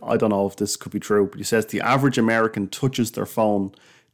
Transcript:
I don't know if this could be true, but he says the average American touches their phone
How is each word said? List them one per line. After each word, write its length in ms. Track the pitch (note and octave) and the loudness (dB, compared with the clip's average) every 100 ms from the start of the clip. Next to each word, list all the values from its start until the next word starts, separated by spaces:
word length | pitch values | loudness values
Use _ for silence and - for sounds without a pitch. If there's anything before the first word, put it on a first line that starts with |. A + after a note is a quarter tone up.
I 140 | - A2+ | -2 0
don't 140 | A2 | 2
know 160 | G2+ G2 | 2 0
if 100 | - | -2
this 200 | G#2 - | -4 -4
could 160 | - | -6
be 80 | G#2 | -8
true, 260 | - G#2 G2 | 0 2 2
but 120 | - | -2
he 60 | |
says 220 | G2+ A2+ G#2+ | -2 0 0
the 140 | G2+ | -2
average 380 | A#2 C3 C#3 C3 | 2 2 2 2
American 500 | A2+ A2+ A2 G#2+ G2 | 2 4 2 0 -6
touches 440 | - C3 C3 A2 | -2 -2 0 -2
their 140 | - G2+ | -4 -6
phone 460 | - A2 G2+ G2 - - - _ | 0 2 2 -2 -8 -20 -20 _